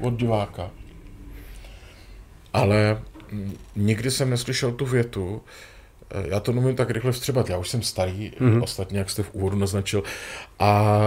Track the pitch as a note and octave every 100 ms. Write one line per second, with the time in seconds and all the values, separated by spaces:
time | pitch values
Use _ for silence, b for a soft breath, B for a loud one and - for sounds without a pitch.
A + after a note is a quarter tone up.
0 | B2 A#2 A#2 A2 G2+ - F2+ - - -
1 | - - - B B B B B B B
2 | B B B - - G2 G2+ G#2+ G#2+ A2
3 | - - - G#2 G2 - - G#2 G#2 G#2+
4 | B2 C3 C3 A#2+ C3 C3 B2+ A#2+ C3 B2
5 | A#2 G2+ F2+ G#2+ - B B B B B
6 | - - E2 G2 G#2 A#2+ C3 C3 A#2+ A2+
7 | B2+ B2 - B2+ A2 F2+ F#2 A#2+ - -
8 | F#2 F#2 G#2+ - B2+ A2 - - F#2+ G2+
9 | F#2+ - G2+ - F#2+ G2+ G2 G2+ F#2+ G#2
10 | - B B B B - G#2 G#2 G#2+ G#2